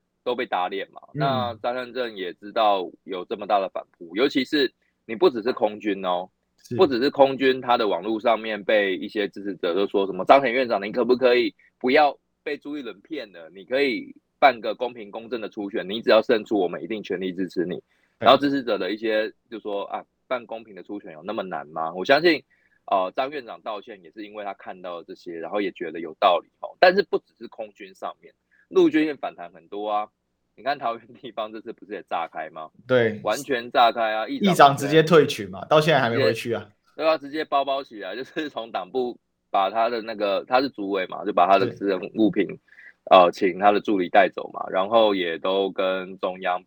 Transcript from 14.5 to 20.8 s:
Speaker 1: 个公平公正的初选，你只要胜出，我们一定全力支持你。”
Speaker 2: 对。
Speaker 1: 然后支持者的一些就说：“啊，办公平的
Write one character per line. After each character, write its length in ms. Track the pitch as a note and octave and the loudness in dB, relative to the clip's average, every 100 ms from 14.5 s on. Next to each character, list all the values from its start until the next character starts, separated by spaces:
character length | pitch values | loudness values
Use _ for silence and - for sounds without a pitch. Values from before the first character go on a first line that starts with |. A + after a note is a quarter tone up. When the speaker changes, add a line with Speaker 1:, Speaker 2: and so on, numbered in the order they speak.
| A#2+ | 4
Speaker 1:
个 120 | A2 | -6
公 200 | G2+ B2 | -4 -6
平 180 | A#2+ G2+ | -8 -12
公 180 | A2 A2+ | -12 -8
正 120 | A#2 | -8
的 80 | G2+ | -8
初 200 | - G2+ | -8 -6
选， 180 | G#2 F2+ | -6 -6
你 140 | A2+ | -4
只 80 | A#2 | 4
要 120 | A2 | 4
胜 220 | - A2+ G#2 | 6 0 2
出， 120 | G#2 | 0
我 100 | F2 | 0
们 140 | E2 | -2
一 60 | E2+ | -8
定 160 | G#2+ | -8
全 160 | G2 F#2 | -6 -6
力 140 | F#2+ | -6
支 140 | F2 F2+ | -6 -6
持 160 | F#2+ F2 | -4 -4
你。” 100 | - _ _ _ - | -6 _ _ _ 2
Speaker 2:
对。 60 | A2+ | 4
Speaker 1:
然 60 | |
后 60 | C3 | 6
支 100 | C#3+ | 4
持 140 | C#3 | -2
者 140 | A#2 G2 | -2 -4
的 140 | F#2 | -4
一 60 | G#2+ | -4
些 360 | A2+ G#2+ A2 _ _ | -2 -2 -4 _ _
就 100 | G#2+ | -12
说 240 | G#2 G2+ F#2 | -8 -8 -6
：“啊， 140 | G2+ - _ - | -10 -12 _ -8
办 180 | B2+ A2 | -8 -8
公 180 | A2+ | -16
平 100 | A2+ | -14
的 60 | F#2 | -20